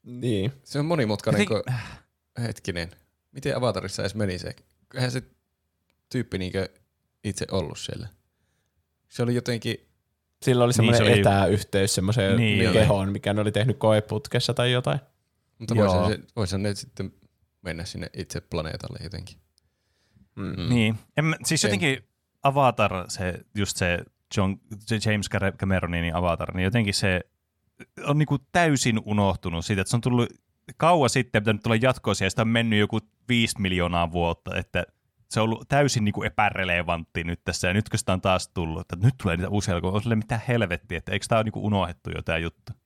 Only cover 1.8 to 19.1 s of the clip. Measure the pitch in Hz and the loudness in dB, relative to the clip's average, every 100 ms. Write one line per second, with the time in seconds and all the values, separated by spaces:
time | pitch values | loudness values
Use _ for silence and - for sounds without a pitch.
1.8 | 98 - _ _ _ - 117 110 - 85 | -8 -18 _ _ _ -8 -8 -6 -8 -6
2.8 | 85 - _ _ _ 135 139 123 123 95 | -8 -12 _ _ _ -8 -6 -2 -2 -2
3.8 | 87 - 101 107 101 90 - - _ _ | -6 -6 -6 -2 -4 -4 -8 -12 _ _
4.8 | _ 127 127 123 - _ _ _ _ _ | _ -4 -4 -4 -10 _ _ _ _ _
5.8 | _ _ _ 131 113 95 92 98 92 _ | _ _ _ -6 -4 -6 -4 -4 -6 _
6.8 | _ _ _ _ 110 92 - 95 78 80 | _ _ _ _ -8 -6 -4 -4 -4 -10
7.8 | - - - _ _ _ _ _ _ _ | -10 -10 -12 _ _ _ _ _ _ _
8.8 | _ _ _ - 120 120 120 117 120 - | _ _ _ -4 -2 0 -2 -4 -4 -6
9.8 | _ _ _ _ _ _ - 127 120 117 | _ _ _ _ _ _ 2 4 4 6
10.8 | 110 117 110 110 98 98 92 104 - 98 | 6 6 6 6 6 6 4 2 0 0
11.8 | 98 - 95 113 98 117 113 101 92 90 | 0 0 0 2 2 4 4 4 4 6
12.8 | 107 101 98 98 107 104 104 101 123 104 | 4 4 0 -2 -2 0 0 2 0 2
13.8 | 110 107 - 107 - 120 - 120 123 123 | 4 4 2 -6 -2 -2 0 0 2 0
14.8 | 139 143 - _ _ _ _ _ 113 113 | 0 -4 -6 _ _ _ _ _ -2 2
15.8 | 101 90 90 87 - - 92 95 104 101 | 4 4 2 0 -6 -4 -2 0 -2 -4
16.8 | - - 95 _ _ _ _ _ - 80 | -10 -10 -10 _ _ _ _ _ -10 -8
17.8 | 98 - - - 82 87 - 85 78 - | -10 -10 -10 -10 -8 -10 -6 -6 -6 -10
18.8 | - - 82 | -12 -12 -12